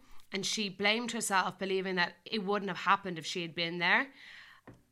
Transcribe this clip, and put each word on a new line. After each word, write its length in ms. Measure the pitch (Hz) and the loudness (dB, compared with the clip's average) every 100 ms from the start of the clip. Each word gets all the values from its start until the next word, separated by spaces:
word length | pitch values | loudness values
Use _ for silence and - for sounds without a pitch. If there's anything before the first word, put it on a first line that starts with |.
| - - - | -14 -16 -6
and 120 | 196 185 | -4 -2
she 240 | - 202 | -2 -4
blamed 420 | 185 202 220 240 | 0 2 2 -2
herself, 460 | 226 - 190 190 180 | -4 0 2 0 -2
believing 380 | 196 190 190 185 | -2 0 0 2
that 180 | 170 - - | 0 -2 -6
it 180 | 220 | -4
wouldn't 260 | 190 202 190 | 0 0 0
have 100 | 165 | -2
happened 380 | 180 196 190 165 | 2 2 2 -6
if 80 | 156 | -6
she 160 | 190 | -4
had 140 | 170 170 | -4 -2
been 240 | 170 175 | -2 2
there. 280 | 175 214 269 - - - - - - - _ | 4 4 2 -8 -20 -20 -20 -20 -20 -20 _